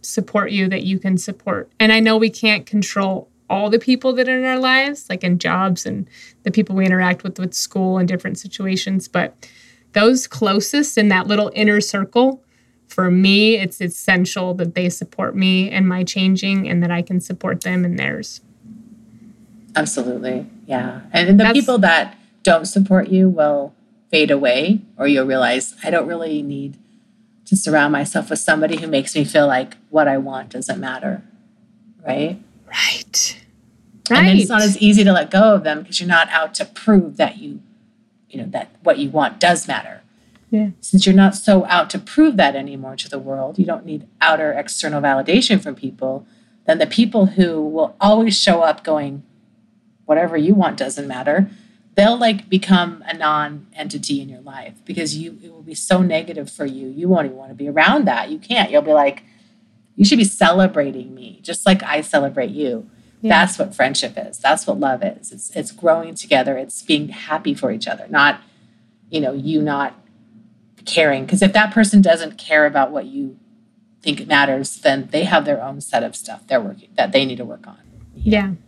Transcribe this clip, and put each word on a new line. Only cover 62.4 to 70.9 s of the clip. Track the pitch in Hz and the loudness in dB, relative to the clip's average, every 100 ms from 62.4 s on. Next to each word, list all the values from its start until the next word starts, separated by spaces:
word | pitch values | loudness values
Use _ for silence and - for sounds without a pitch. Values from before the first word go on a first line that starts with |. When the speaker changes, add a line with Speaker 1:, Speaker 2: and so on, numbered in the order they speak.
| 120 | -6
Speaker 2:
you." | 135 143 113 104 _ _ _ | -4 -4 -4 -10 _ _ _
Speaker 1:
Yeah. | 220 165 180 | 0 2 2
Speaker 2:
That's | - | -2
what | - | -8
friendship | - 131 139 123 110 | -2 -2 -2 -6 -8
is. | - - | -12 -4
That's | 135 160 - | 0 0 -2
what | - | -2
love | 139 131 | -2 -2
is. | 101 - - | -4 -8 -18
It's, | - - 165 | -18 -14 -10
it's | 147 | -12
growing | - 170 165 165 | -4 0 0 -2
together. | 160 - 131 127 131 | -14 -2 0 0 -4
It's | 135 - | -8 -14
being | - 151 147 | -2 -2 -2
happy | - - 156 - 139 | -14 -8 -6 -4 -4
for | 131 | -4
each | 110 - | -6 -8
other, | - - | -10 -4
not, | 151 143 - _ _ _ _ _ _ _ | 2 2 0 _ _ _ _ _ _ _
you | 160 | -4
know, | 135 | -4
you | 139 139 156 | -4 -4 -2
not | 151 139 139 - _ _ _ - _ _ _ _ | -2 -2 -4 -8 _ _ _ -20 _ _ _ _
caring. | - | -6